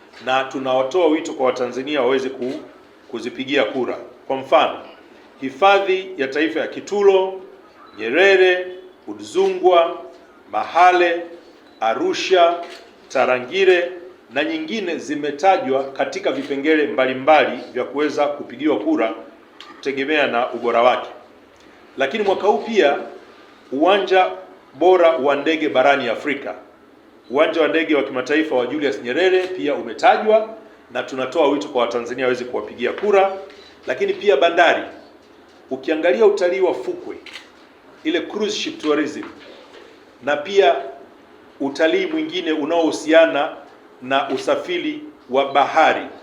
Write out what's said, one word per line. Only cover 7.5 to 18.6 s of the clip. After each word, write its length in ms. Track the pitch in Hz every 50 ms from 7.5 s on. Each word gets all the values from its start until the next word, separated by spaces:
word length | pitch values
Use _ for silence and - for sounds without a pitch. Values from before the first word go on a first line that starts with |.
| - - - - _ - - - -
Nyerere, 680 | 107 110 117 131 165 190 196 190 185 185 185 180 180 180 185 180 - - - - _ _
Udzungwa, 920 | 110 104 104 104 - - 180 196 190 185 175 165 180 175 170 165 - - - - - - - - - - - _ -
Mahale, 720 | 104 110 110 - - 165 180 180 175 175 175 175 170 170 170 - - - - - - _ _ - _ -
Arusha, 720 | 110 113 113 131 165 190 170 - - - 190 180 170 170 170 - - - - - - - - _ - -
Tarangire 840 | - 131 123 123 127 123 123 123 170 190 190 185 180 175 175 180 - - - - - - _ - 113
na 100 | 143 156
nyingine 520 | 160 165 160 156 160 214 220 190 170 156
zimetajwa 840 | 135 117 127 147 143 147 147 143 - 190 196 190 180 - 131 131 135 135
katika 480 | 135 - - 139 - - 190 - 170
vipengele 560 | 131 139 139 - 139 139 135 156 156 156 147
mbalimbali 720 | 123 113 131 131 131 127 131 135 151 156 147 131 120 120 - - - -
vya 100 | 123 120
kuweza 440 | - - 143 151 147 - 147 143
kupigiwa 520 | 147 - - - - 123 123